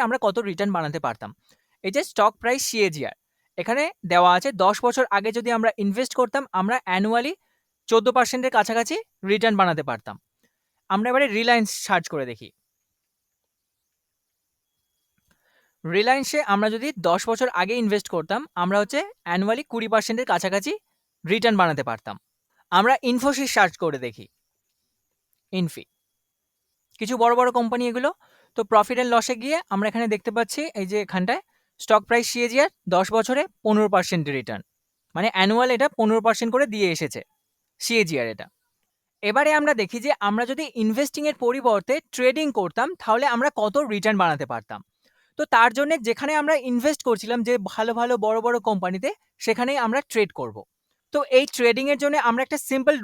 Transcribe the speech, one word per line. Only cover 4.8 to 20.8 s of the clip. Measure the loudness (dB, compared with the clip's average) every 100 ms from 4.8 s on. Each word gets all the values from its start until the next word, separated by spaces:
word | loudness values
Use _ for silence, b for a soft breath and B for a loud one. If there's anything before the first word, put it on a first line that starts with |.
| 0
বছর | 0 0 0
আগে | 0 -4
যদি | -2 0
আমরা | 0 0
ইনভেস্ট | -2 -2 -4 0
করতাম, | 0 -2 -4 -4
আমরা | -2 -2 -2 -2
annually | 0 0 -2 -8 _ _ _ _ 0
চোদ্দ | 2 4 2
পার্সেন্টের | 2 0 0 2
কাছাকাছি | 2 0 -2 -6 -8 -10 -2
রিটার্ন | 0 2 2
বানাতে | 2 0 -4
পারতাম। | -8 -10 -18 _ _ _ _ _ _ -4
আমরা | -2 2
এবারে | 2 2 0
Reliance | 2 2 2 -6 -2
সার্চ | -2 0
করে | -8 -8
দেখি। | -10 -18 _ _ _ _ _ _ _ _ _ _ _ _ _ _ _ _ _ _ _ _ _ _ _ _ _ _ _ _ _ _ _ _ _ -2
Reliance-এ | 0 2 2 0 -4 0
আমরা | 0 0 -2
যদি | -6 -2 0
দশ | 0 0
বছর | -2 -2 0
আগে | -2 0
ইনভেস্ট | 0 -2 -2 -6
করতাম, | -4 -6 -6 -4
আমরা | 0 0
হচ্ছে | 0 -4 -6 -10 -4
annually | -2 0 -2 -4
কুড়ি | -8 0
পার্সেন্টের | 0 0 -6 -2
কাছাকাছি | -2 0 -4 -4 -8